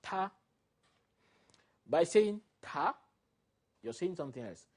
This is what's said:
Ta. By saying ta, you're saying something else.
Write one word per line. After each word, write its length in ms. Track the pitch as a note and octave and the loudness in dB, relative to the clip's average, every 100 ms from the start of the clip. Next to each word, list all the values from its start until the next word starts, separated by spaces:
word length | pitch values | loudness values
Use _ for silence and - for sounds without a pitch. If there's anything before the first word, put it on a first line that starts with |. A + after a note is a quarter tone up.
Ta. 280 | - F#3+ F#3+ _ _ _ _ _ _ _ _ _ _ _ _ - _ _ - | -6 -4 -4 _ _ _ _ _ _ _ _ _ _ _ _ -20 _ _ -2
By 180 | D#3 | 2
saying 360 | E3+ G#3+ G#3+ G#3 - _ | 6 6 4 0 -10 _
ta, 320 | - D3 E3 C#4+ _ _ _ _ _ _ _ _ | -10 -2 -2 -2 _ _ _ _ _ _ _ _
you're 100 | A2+ | -10
saying 240 | A2+ F3+ F3 | -4 -4 -4
something 260 | C#3+ B2+ | -8 -8
else. 240 | A2+ E2+ - | -12 -14 -20